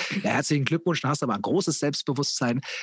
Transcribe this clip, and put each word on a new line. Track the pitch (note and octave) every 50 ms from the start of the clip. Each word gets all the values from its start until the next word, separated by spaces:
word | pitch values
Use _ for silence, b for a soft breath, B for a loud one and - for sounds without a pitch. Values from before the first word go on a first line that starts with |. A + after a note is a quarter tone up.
| B B B G3 B
Ja, | G#3
herzlichen | - - - - D3+ C#3+ C3+
Glückwunsch, | - D#3+ E3 - F3+ E3 -
dann | - D3
hast | C#3+ - D3
du |
aber | B2
mal | G2+ G#2
großes | - - C#3+ F#3+ F#3+ F3 D3 -
Selbstbewusstsein. | C#3+ D3 D3 - - - C3 C3+ C#3 - - - C3 A#2+ A#2+ C#3+ B B B B